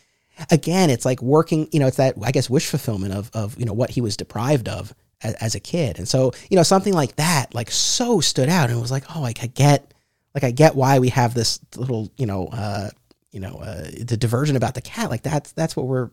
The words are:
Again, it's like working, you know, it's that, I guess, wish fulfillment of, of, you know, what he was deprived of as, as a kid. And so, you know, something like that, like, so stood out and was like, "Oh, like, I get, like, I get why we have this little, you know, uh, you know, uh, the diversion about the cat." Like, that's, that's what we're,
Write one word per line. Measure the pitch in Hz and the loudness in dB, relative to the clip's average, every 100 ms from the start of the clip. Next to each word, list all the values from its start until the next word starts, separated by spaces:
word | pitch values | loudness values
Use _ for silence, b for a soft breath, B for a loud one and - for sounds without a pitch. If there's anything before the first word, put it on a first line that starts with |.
| B B B B 160 | B B B B 0
Again, | 160 147 180 175 | 2 2 2 4
it's | 120 | 2
like | 131 127 | 0 -2
working, | 120 151 165 160 156 | 2 4 4 0 0
you | 160 | 2
know, | 135 | 2
it's | 131 | 2
that, | 135 - | 0 0
I | 101 | 0
guess, | 135 - | 0 2
wish | 127 - | 0 0
fulfillment | 147 - 104 95 | -4 -4 -4 -4
of, | 98 101 | -6 -6
of, | 110 101 - | -6 -6 -4
you | |
know, | 117 | -4
what | 101 120 | -2 -2
he | - | -2
was | 117 98 | -2 -4
deprived | 92 104 123 147 110 | -8 -4 0 0 -2
of | 104 101 - _ _ | -8 -12 -18 _ _
as, | 113 | -8
as | - 113 | -4 -4
a | 101 | -6
kid. | - 175 127 - | -6 -4 -2 -4
And | 87 | -2
so, | 131 131 B B | 2 2 B B
you | 185 | 4
know, | |
something | 160 190 196 | 6 4 4
like | 180 135 - | 0 0 0
that, | 156 160 - | 0 0 -2
like, | 113 117 | -6 -6
so | - - - 247 220 | -2 -2 0 0 2
stood | 139 - 131 | 2 2 2
out | 180 123 | 4 2
and | 120 | 0
was | 120 | -2
like, | 131 - | -6 -6
"Oh, | 165 | -6
like, | 127 113 | -6 -6
I | 117 | -6
get, | - 143 143 - _ _ _ _ | 4 6 6 2 _ _ _ _
like, | 147 | -2
I | 135 | 0
get | 123 151 | 4 4
why | 135 131 135 | 6 4 4
we | 127 | 4
have | 131 120 | 2 0
this | 120 113 - _ - | 0 -2 -4 _ -8
little, | 131 117 107 - | -6 -4 -6 -6
you | 120 | -4
know, | 98 92 | -4 -6
uh, | 117 104 101 98 - _ _ _ | -6 -6 -6 -8 -12 _ _ _
you | 104 | -14
know, | 92 - | -12 -12
uh, | - 87 - - | -12 -12 -12 -10
the | 117 117 | -4 -2
diversion | 117 120 151 131 | 0 0 0 0
about | 117 | 0
the | - | -4
cat." | - - 226 | -10 -6 -4
Like, | 113 | -4
that's, | 151 151 - | -4 -4 -6
that's | - 160 - | -4 -4 -4
what | 127 | -4
we're, | 131 117 | -2 -4